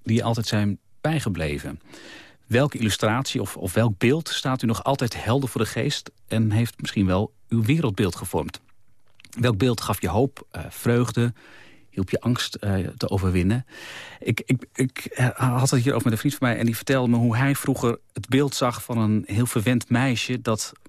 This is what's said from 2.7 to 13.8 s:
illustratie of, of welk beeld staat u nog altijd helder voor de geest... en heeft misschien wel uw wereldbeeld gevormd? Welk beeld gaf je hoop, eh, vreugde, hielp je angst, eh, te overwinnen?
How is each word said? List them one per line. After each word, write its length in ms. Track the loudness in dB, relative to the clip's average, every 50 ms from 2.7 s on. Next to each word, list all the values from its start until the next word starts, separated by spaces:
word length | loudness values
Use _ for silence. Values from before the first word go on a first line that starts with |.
| 0
illustratie 640 | 0 0 0 0 2 0 0 2 0 -2 -2 -2 -4
of, 160 | -4 -4 -6
of 160 | -6 -6 -2 2
welk 240 | 2 2 2 2
beeld 320 | 4 4 4 4 2 0 -4
staat 320 | -6 -4 -2 -2 -2 0
u 40 | 0
nog 160 | 0 0 0 0
altijd 400 | -2 0 0 0 -2 -4 -2 0
helder 260 | 0 2 2 0 0
voor 120 | -2 -2
de 60 | -2
geest... 440 | -2 -2 -2 -2 -2 -2 -4 -8 -12 -20 _ -8
en 240 | -2 0 2 2 4
heeft 300 | 4 2 2 0 -2 -8
misschien 240 | -8 -4 0 2 2
wel 280 | 2 2 2 0 -2 _ -12 -6 -2
uw 140 | 0 2 4
wereldbeeld 520 | 4 2 2 2 0 0 0 0 0 -2
gevormd? 460 | -4 -6 -4 -2 -2 -2 -4 -8 -14 _ _ -20 -20 -20 -20 -20 -20 -20 -20 -20 -20 -20 -12 -4 0
Welk 180 | 2 2 2
beeld 240 | 2 2 2 0 0
gaf 200 | -2 -4 -2 -2
je 60 | -2 0
hoop, 380 | 2 2 2 0 -2 -6 -18 -14
eh, 120 | -12 -12 -12 -12
vreugde, 640 | -10 -4 0 2 2 2 2 2 0 0 0 0 -2 -6 -14 -20 -20 -20 -20 -20 -20 -20 -20 -10
hielp 200 | -6 -6 -4 -2
je 120 | -2 -2
angst, 340 | 0 0 0 0 -2 -6 -8
eh, 200 | -6 -4 -2 0 -2 -2 -4 -6
te 120 | -6 -4 -2
overwinnen? 560 | -2 0 0 2 2 2 2 2 0 0 -2 -8 -14 -18